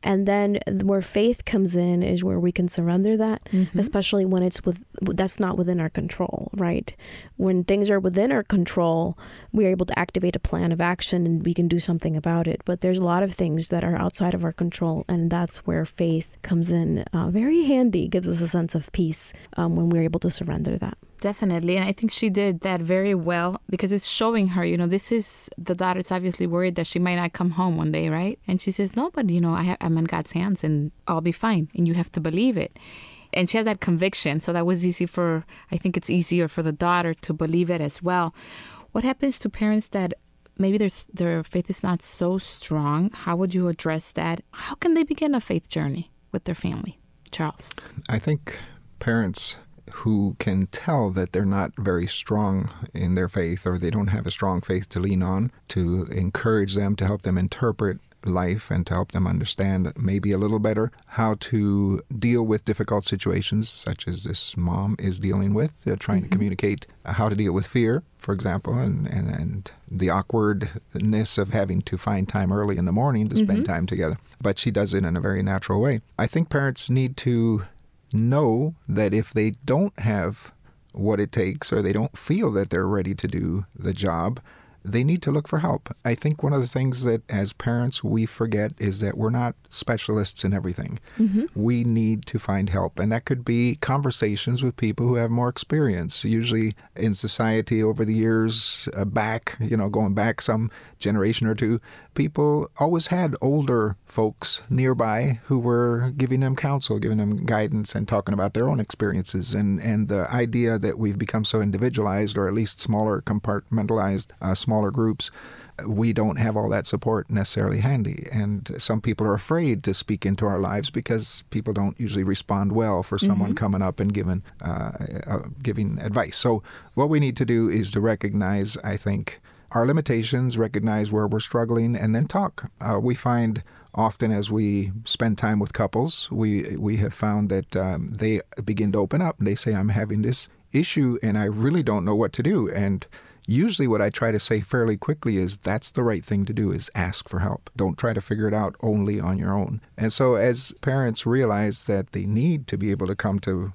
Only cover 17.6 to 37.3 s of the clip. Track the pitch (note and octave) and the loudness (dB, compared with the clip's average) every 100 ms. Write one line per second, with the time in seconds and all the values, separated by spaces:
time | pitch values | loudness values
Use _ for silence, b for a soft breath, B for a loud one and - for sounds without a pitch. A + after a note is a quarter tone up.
17.6 | D4+ C4+ B3 F#3 E3 F3+ F3+ E3+ E3+ F3 | 4 4 4 2 0 0 0 0 2 2
18.6 | E3 E3 D3+ - E3 D#3+ - B B - | 0 -2 -4 -2 0 2 -2 B B -4
19.6 | E3+ E3+ E3+ E3+ E3 E3+ F3 - E3+ D#3 | 0 2 2 4 2 0 0 -2 -4 -4
20.6 | D3 - - - - - G3+ G#3 G#3 E3+ | -2 -2 -4 -8 -18 -8 -6 -2 0 0
21.6 | E3+ F#3 F#3+ G3 A3+ - A3 F#3+ G3+ E3+ | 0 0 0 0 -2 0 0 2 0 0
22.6 | F#3+ F3+ E3 F#3 G3 F#3+ E3 F3 F3 F#3 | -2 -2 2 2 2 0 0 0 0 -4
23.6 | - F#3 G3 G3+ - - A3 A3+ F#3+ F3+ | -6 -2 0 0 0 2 2 2 2 2
24.6 | F3 E3+ F3 F#3+ - A#3 G#3 - - - | 0 2 2 0 0 -2 -2 -6 -10 -12
25.6 | E3+ F3+ F#3 F3+ F#3 F#3 F3+ F3 F3+ E3+ | -6 -2 0 0 -2 -2 -2 -2 -2 0
26.6 | F#3 F3 E3 - F3+ F3 F3 - F3+ E3 | 0 0 -2 0 2 2 0 0 0 2
27.6 | F3+ D#3+ D#3 D#3 D#3+ D#3 F#3 B3+ - F#3 | 0 2 0 0 0 0 -2 -4 -2 -2
28.6 | - F#3 G3+ - D#4 E4 A3+ F3 E3+ E3 | -2 -2 -2 0 -4 0 0 2 2 2
29.6 | F3+ F3+ E3+ D#3+ E3 E3 E3 E3 F#3 F#3 | 0 -2 0 0 0 -2 -4 -4 -2 -2
30.6 | D#3 D3+ D3 - - E3 E3+ E3 A3+ G3+ | 0 0 -2 -8 -4 -2 0 0 0 0
31.6 | D#3 - E3+ E3+ E3+ - D#3+ D#3+ B3 G#3 | -2 0 2 2 -2 -2 -2 0 2 2
32.6 | D3+ - B B B B B - F3+ A3+ | -2 -8 B B B B B -2 0 2
33.6 | A3 G3+ - E3+ F#3 - D#3 D3 - F3 | 0 -2 0 2 2 0 -2 -2 -2 0
34.6 | E3+ F3+ F3+ F3 F3 - F3 D#3+ D#3+ B | 0 2 0 0 -2 0 0 0 -4 B
35.6 | B E3+ F#3+ F3 - F3+ E3+ F3 E3 - | B -4 -2 -2 0 0 2 0 0 0
36.6 | D#3+ D3+ F3 F3 E3+ D#3+ - | -2 0 2 2 0 -4 -6